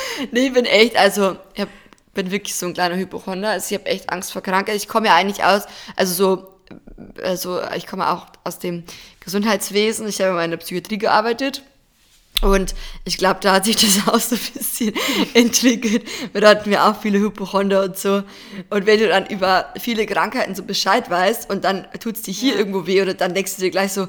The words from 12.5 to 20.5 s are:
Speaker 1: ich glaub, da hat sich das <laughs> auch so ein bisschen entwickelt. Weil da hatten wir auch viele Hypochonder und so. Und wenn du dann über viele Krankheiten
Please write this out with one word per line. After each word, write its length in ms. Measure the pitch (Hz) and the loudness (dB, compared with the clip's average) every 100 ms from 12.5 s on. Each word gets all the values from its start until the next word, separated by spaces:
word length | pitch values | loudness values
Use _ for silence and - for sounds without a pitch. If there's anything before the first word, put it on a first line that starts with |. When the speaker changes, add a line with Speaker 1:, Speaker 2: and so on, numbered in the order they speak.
| 196 185 - - - - | 4 2 -6 -12 -12 -8
Speaker 1:
ich 120 | - | 0
glaub, 220 | 185 190 | 0 2
da 120 | 202 | 2
hat 120 | 190 196 | 4 2
sich 120 | - | 2
das 300 | 220 196 175 | 2 2 4
<laughs> 60 | |
auch 60 | 226 | 2
so 160 | - 233 | 2 -2
ein 60 | - | -4
bisschen 400 | - - - 220 220 508 220 285 | -8 -8 -4 -4 -2 -2 -2 0
entwickelt. 760 | 233 240 - 240 226 226 226 - - 254 | 0 0 2 2 2 0 -2 -4 -10 -8
Weil 80 | 202 | 2
da 80 | 214 | 4
hatten 200 | 208 208 | 4 2
wir 160 | 190 185 | 2 2
auch 140 | 214 | 2
viele 180 | 214 202 | 0 2
Hypochonder 640 | 208 214 190 196 196 196 | 0 -2 -4 -2 2 2
und 140 | 196 180 | 0 -2
so. 260 | 196 196 196 - - 202 180 | -2 -2 -2 -14 -16 -16 -4
Und 160 | 208 196 | 0 4
wenn 140 | 214 | 4
du 80 | 214 | 4
dann 200 | 185 185 | 2 0
über 460 | 208 185 185 - 202 | -2 2 2 0 -6
viele 260 | - 220 208 | -4 -2 0
Krankheiten 480 | 190 185 247 - | 0 -2 -2 -4